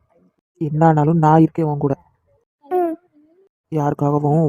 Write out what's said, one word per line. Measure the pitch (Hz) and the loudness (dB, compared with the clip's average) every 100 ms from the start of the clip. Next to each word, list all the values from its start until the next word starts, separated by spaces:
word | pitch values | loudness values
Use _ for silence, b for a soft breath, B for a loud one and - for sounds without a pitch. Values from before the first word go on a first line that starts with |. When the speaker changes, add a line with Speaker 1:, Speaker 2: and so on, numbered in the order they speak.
| _ _ _ _ _ - | _ _ _ _ _ -10
Speaker 1:
என்ன | 151 151 165 | -6 0 2
ஆனாலும் | 151 147 170 | 2 0 2
நான் | 151 160 | 4 4
இருக்கேன் | 160 - 156 | 2 0 -6
உன் | 147 | -4
கூட. | 147 135 _ _ _ _ _ _ | -4 -6 _ _ _ _ _ _
Speaker 2:
ம். | 285 359 339 330 _ 302 302 330 _ _ - | -8 -4 -4 -8 _ _ _ _ _ _ -8
Speaker 1:
யாருக்காகவும் | 156 143 147 143 147 147 156 | -4 -4 -2 -2 -2 0 0